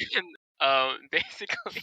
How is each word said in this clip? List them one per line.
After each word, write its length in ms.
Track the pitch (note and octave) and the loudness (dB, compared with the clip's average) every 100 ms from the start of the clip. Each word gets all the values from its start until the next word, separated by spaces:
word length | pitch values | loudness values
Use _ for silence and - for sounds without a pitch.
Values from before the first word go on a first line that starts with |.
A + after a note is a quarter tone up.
<laughs> 140 | - - | -2 -2
and, 180 | F3+ D3+ _ _ | -4 -12 _ _
um, 360 | C#3 C3+ C3 C3 - | 4 4 4 0 -2
basically 680 | D#3+ - - - - - G3+ | -2 -2 -8 -8 -6 -6 -10